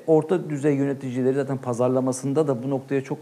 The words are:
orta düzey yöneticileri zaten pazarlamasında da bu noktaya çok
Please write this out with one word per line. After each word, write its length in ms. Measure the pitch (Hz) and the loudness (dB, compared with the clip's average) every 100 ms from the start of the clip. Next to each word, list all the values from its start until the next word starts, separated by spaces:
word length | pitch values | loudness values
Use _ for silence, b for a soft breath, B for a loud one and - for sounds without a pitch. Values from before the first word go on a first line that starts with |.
| - | 4
orta 440 | 156 156 185 151 | 4 4 0 -2
düzey 240 | 147 147 | -2 0
yöneticileri 600 | 139 139 135 135 123 127 | 2 0 -2 -4 0 0
zaten 220 | 135 135 131 | 0 -2 -4
pazarlamasında 920 | 127 117 127 127 131 127 139 139 147 | -4 0 2 2 0 -2 -2 0 0
da 140 | 120 | 0
bu 80 | 131 | -2
noktaya 340 | 135 135 139 | -4 -2 -4
çok 140 | 131 147 | -4 -8